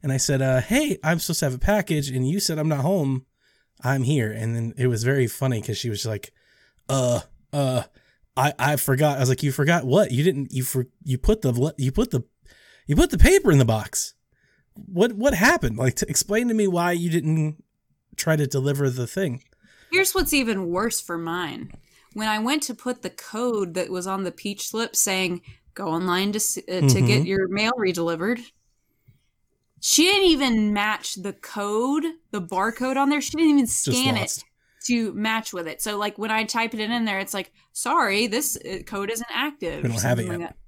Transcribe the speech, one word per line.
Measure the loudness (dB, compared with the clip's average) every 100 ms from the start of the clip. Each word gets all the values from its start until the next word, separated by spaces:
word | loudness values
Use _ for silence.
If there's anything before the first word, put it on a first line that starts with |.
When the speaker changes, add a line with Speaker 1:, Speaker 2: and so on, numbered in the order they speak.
Speaker 1:
And | -2
I | -2
said, | 0 0
"Uh, | 2 2
hey, | 2 2 2 0
I'm | 0 0
supposed | 0 -2
to | -2
have |
a | 0
package, | 2 2 2 -2 0
and | -2 0
you | 0
said | -2 -2
I'm | 0
not | 0
home. | 0 2 0 -2 -6 _ _ _ _ _
I'm | -2 0
here." | 2 2 0
And | -2 -4 -4
then | -4 -2
it | 0
was | 0
very | 0 2 0
funny | 0 -2 -2
'cause | -4 -6
she | -4
was | -6 -4
like, | -6 -8 _ _ _ _ _ _
"Uh, | 0 2 0 -2 -20 _
uh, | -2 0 0 -4 _ _ _ _ 0
I, | 0 2
I | 0 2
forgot." | 2 2 4 2
I |
was | 2
like, | 2
"You | 0
forgot | 0 2 2
what? | 4 4 4
You | 2
didn't, | 2 0 -4
you | -4
for-, | -2 -2 -4 _
you | -4 -2
put | 2 2
the | 2
le-, | 0 0 0
you | -2
put | 0 0
the, | -2 -6 _ _ -20 _ -20 -2
you | 2
put | 4
the | 8
paper | 8 8 6
in | 6
the | 6
box. | 2 -2 -6 -8 _ _ _ _ _ _ -20
What, | -10 0 2
what | 2 0
happened? | 4 4 4 2 0
Like, | 0 0
to | -2
explain | -2 0 0 2
to |
me | 2 2
why | 2 0
you | 0 0
didn't | 0 0 0 0 -4 _ _ _ _ _ -6
try | 0 0
to | 0
deliver | 0 -2 0 -2
the | -2 -6
thing." | -4 -4 -4 _ _ _ _ _
Speaker 2:
Here's | 0 0
what's | 0 0
even | 0 0 -2 -2
worse | -2 -2 -4
for | -6 -6
mine. | -4 -6 -6 -10 -14 -16 _ _ _
When | -6 -2
I | -2
went | 0 -2
to | -4
put | -8 -6 -6
the | -8
code | -12 -12 -4 -2 0 -2
that | -2 -4
was | -4 -6
on | -4
the | -6
peach | -6 -10 -8 -8
slip | -6 -4 -2
saying, | 0 0 -2 -4 -10 -20 _
"Go | -10 -4
online | -2 0 0 0
to | -2
s-, | -2 -4
uh, | -6 0
to |
get | 4 4 4 2
Speaker 1:
Mm-hmm. | 2
Speaker 2:
your | 0 -2
mail | 0 -2 0
redelivered," | -2 0 -2 -2 -2 -4 -6 _ _ _ _ _ _ _ _ _ _ _ _ _
she | 0 4
didn't | 4 4 4
even | 4 2 2 2
match | 0 -2 -4 -6 -10
the | -10
code, | -12 -12 -8 -4 -2 0 0 -2 -8 _
the | -8
barcode | -6 -2 -2 -2 -2 0
on | 2
there. | 0
She | -2 2
didn't | 4
even | 6 4
Speaker 1:
Just | 0
Speaker 2:
scan | 0 0 0 0
it |
Speaker 1:
lost. | -4 -8 -10 _ _ _ -2
Speaker 2:
to | 0 0
match | -2 -2 -2 -4
with | -8 -8
it. | -6
So, | -6 -4
like, | -4 -4
when | -4
I | -2
type | -2 -2 -2
it | -4
in, | -4
in | -2
there, | -2 -2
it's | -4
like, | -6 -8 _ _
"Sorry, | -8 -2 0 2 2 0
this, | 0 -4 -6
uh, | -8 -12 -8
code | -8 -6
isn't | -6 -6
active," | -4 -4 -4 -8 -4
Speaker 1:
We | -4
don't | -2
Speaker 2:
or |
Speaker 1:
have | 0 -2
it |
Speaker 2:
something | -2
like | -6
Speaker 1:
yet. | -8
Speaker 2:
that. | -14